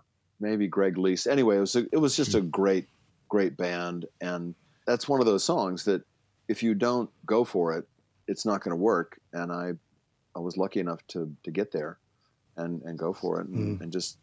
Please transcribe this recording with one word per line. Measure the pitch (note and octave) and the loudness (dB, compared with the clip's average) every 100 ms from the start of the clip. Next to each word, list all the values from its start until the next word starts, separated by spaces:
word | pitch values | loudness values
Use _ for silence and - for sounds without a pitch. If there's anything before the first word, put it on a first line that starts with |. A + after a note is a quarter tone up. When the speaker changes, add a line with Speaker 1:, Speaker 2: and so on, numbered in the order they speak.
| _ _ _ - | _ _ _ -8
Speaker 1:
maybe | G#2 G#2+ G2 | -2 0 0
Greg | G2+ G2 F2+ | 2 2 2
Leese. | F#2+ F2+ A#2+ | 2 2 2
Anyway, | C#3 A#2 G2+ | 4 6 4
it | |
was | G2+ A#2+ | 2 0
a, | A#2 | 2
it | D#3+ | 2
was | D3 C#3 | 2 2
just | B2 | 2
a | G#2+ | 2
Speaker 2:
Hmm. | F2 | 0
Speaker 1:
great, | E2 G2 F#2+ - _ _ _ - | 2 2 2 -2 _ _ _ -2
great | G#2 F#2 - | 2 2 0
band. | F2+ F2 F2 F2 E2+ - | -4 -2 -4 -6 -10 -8
And | F2 F2 F2 E2+ _ _ - | -6 -6 -6 -12 _ _ -2
that's | A#2+ - | -2 2
one | C#3 | 4
of | A2+ | 4
those | G2 | 4
songs | - E3 F#2+ F2+ | 2 0 0 -2
that | G#2 F#2 - _ _ _ - | 0 0 -2 _ _ _ -4
if | G#2+ | 0
you | A2+ | 2
don't | G2+ A#2+ B2 A2 _ - | 2 2 0 -2 _ 0
go | A2 | 2
for | A#2 F#2+ E2 | 2 2 0
it, | E2 - _ _ _ - | 0 -6 _ _ _ -8
it's | G2 | -4
not | A2 G2 | -2 -2
gonna | F#2+ E2+ | -2 0
work. | G#2+ F2+ E2 - _ | 2 2 -2 -10 _
And | E2+ F2 | -8 -6
I, | F2 F2+ F2 _ _ _ _ _ | -6 -6 -8 _ _ _ _ _
I | E2+ | -10
was | F2 F#2 | -6 -2
lucky | F#2+ G#2 | -2 0
enough | F2 E2+ - | -2 -6 -8
to, | F2+ D#2+ D2 | -8 -8 -8
to | - | -6
get | E2 G#2+ | -4 -2
there | - D2 - _ _ _ _ _ - | -2 -6 -10 _ _ _ _ _ -10
and, | E2+ E2+ | -6 -6
and | E2+ E2 | -8 -6
go | E2 | -4
for | F#2 F2+ F2 | -2 -4 -4
it | F2 | -4
and, | A2+ G#2 G2 | -4 -4 -4
Speaker 3:
Mm. | |
Speaker 1:
and | E2+ | -6
just | F2+ - - | -6 -6 -12